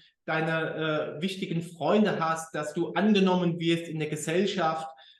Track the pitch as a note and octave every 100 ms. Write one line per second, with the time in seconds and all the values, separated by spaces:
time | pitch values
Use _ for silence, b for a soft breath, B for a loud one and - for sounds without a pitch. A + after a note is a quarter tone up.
0 | B B - D#3+ D#3+ D#3+ D#3+ D#3 D#3+ D3+
1 | - D3 F#3 - G3 E3 - - C#3+ G#3+
2 | G3 D#3 D#3+ D#3+ - D3+ - - D#3+ E3+
3 | G#3 G3 F#3+ F3+ F3 E3 E3 E3+ E3+ D#3+
4 | D3+ D3+ - E3+ G3+ F3+ D#3+ D#3+ - -
5 | B